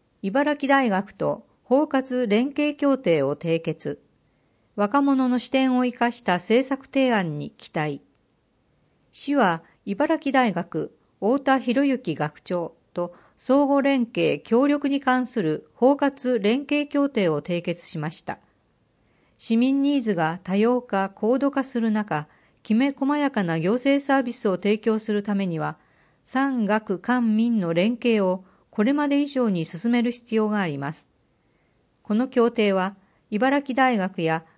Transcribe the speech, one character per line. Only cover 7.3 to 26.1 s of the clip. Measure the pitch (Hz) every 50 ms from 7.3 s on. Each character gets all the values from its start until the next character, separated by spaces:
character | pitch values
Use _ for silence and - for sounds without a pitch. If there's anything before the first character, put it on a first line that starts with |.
| 147 147
に | 147 -
期 | - - - - -
待。 | 165 151 151 143 139 - _ _ _ _ _ _ _ _ _ _ _ _ _ _ _ _ _ _ _ _ _ -
市 | - - 277 285
は | 277 220 185 165 160 - _ _ _ _
茨 | 196 196 196 294 311 320 311
城 | - 277 262
大 | 262 254 220
学、 | 175 170 175 - - 160 151 - - _ _ _ _ _
太 | 190 208 262 277
田 | 277 277 269 262
博 | 214 247 226 262 285
之 | 277 262 240 - 175 151
学 | 143 151 151 - -
長 | - - 185 175 165 - - _ _ _ -
と | 175 175 175 - - _ _ _
相 | _ - - 254 285 285
互 | 262 285 277
連 | 262 277 277 262 233 220 -
携 | 175 170 151 143 147
協 | - - 220 240 277
力 | 285 294 285 294 277
に | 277 277
関 | - 262 254 254 254
す | 240 - 233
る | 175 156 151 - - _ _
包 | - 233 262 285
括 | 285 285 277 277 - - 254 247 220
連 | 190 208 233 277 285 -
携 | 294 294 294 294
協 | - 285 285
定 | 277 - 220 190 170
を | 151 147
締 | 147 - 175 175
結 | 170 185 170 175 -
し | - - 160
ま | 151 156
し | 156 -
た。 | - - - - _ _ _ _ _ _ _ _ _ _ _ _ _ _ _ _ _ _ _
市 | - - - 226
民 | 226 247 262 269 277
ニ | 277 285 285 277
ー |
ズ | 226 220 196
が | 165 160 156 170 180 -
多 | 180 190
様 | 202 220 233 247 247
化、 | 247 - - 196 196 196 -
高 | - - 220 254 262
度 | 269 277
化 | 277 277 262
す | 262 - 240
る | 226 226
中、 | 214 214 208 208 - 151 151 - _ _ _ _ _ _ -
き | - 214
め | 226 269 285 277
細 | - 277 269 294
や | 294 285 277
か | 277 220 190
な | 165 160 165
行 | 160 180 226
政 | 247 - 277 277 277 277
サ | - 277
ー | 269 254
ビ | 240 233
ス | - - 208
を | 185
提 | 180 - 202 214 220
供 | - 233 220
す | 214 214 - 208
る | 208
た | 202 214 202
め | 196 196
に | 180 165 156
は、 | 151 151 156 - _ _ _ _ _ _